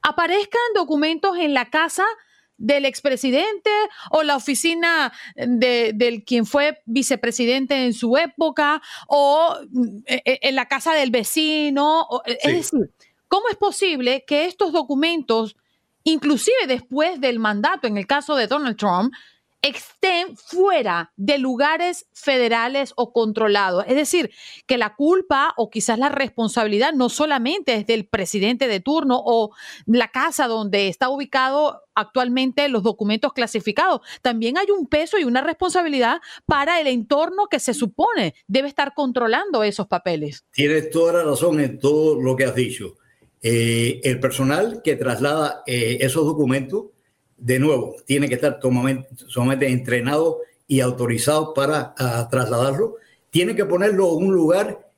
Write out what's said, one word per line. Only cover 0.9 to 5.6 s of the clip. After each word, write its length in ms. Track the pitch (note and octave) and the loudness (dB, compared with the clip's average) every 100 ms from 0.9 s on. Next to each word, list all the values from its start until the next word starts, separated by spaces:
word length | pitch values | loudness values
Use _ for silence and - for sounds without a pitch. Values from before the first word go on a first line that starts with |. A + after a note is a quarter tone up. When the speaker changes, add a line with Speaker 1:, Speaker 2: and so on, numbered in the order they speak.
| D4+ D4+ D#4+ G4 F4 | 0 0 0 -2 0
Speaker 1:
en 160 | D#4 | 0
la 160 | C#4 B3 | 0 -2
casa 340 | D#4 D#4+ - G4+ A4 _ _ _ _ | -2 -2 0 -2 -2 _ _ _ _
del 280 | G#3+ C#4+ C4+ | 0 0 0
expresidente 840 | C4+ C#4+ B3+ C4+ B3+ G4 G#4 G#4+ G#4+ G#4+ - - | -2 -4 -2 0 0 0 -2 0 0 0 -6 -2
o 140 | D#4 | -2
la 120 | D#4 C#4 | 0 -2
oficina 760 | - C4+ E4+ E4 E4+ E4 C4+ - - - | -2 -2 -2 0 0 0 -2 -6 -20 -8
de, 560 | A#3+ B3 | -2 2